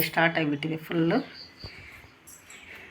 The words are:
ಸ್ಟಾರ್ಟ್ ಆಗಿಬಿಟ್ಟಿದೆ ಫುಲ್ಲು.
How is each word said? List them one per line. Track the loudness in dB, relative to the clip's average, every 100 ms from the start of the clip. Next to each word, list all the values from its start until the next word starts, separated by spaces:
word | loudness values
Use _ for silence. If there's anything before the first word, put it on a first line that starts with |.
| 4
ಸ್ಟಾರ್ಟ್ | 4 4 4
ಆಗಿಬಿಟ್ಟಿದೆ | 0 0 -2 -4 -2
ಫುಲ್ಲು. | 2 4 4 0 -12 -18 -16 -16 -16 -18 -20 -20 -20 -20 -20 -20 -20 -18 -18 -18